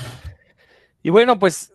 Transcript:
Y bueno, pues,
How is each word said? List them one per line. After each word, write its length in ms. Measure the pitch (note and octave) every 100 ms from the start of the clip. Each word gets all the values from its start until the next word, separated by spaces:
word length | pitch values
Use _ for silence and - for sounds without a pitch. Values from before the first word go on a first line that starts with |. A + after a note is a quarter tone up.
| - - - - _ _ _ _ _ _
Y 80 | -
bueno, 280 | G3 B3 A3
pues, 340 | F#3+ - -